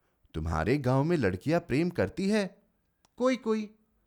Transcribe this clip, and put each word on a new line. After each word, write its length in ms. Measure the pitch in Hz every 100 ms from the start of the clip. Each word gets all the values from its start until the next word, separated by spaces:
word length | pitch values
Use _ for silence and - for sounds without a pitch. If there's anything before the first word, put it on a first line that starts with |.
| _ _ _
"तुम्हारे 440 | 78 82 80 85 107
गांव 260 | 123 135
में 120 | 156 170
लड़कियां 440 | 98 92 147 170
प्रेम 300 | - 139 165
करती 380 | - 92 - 196
है?" 340 | 214 - - _ _ _ _ _ -
"कोई 200 | 254 254
कोई।" 380 | 226 220 208 _ _ _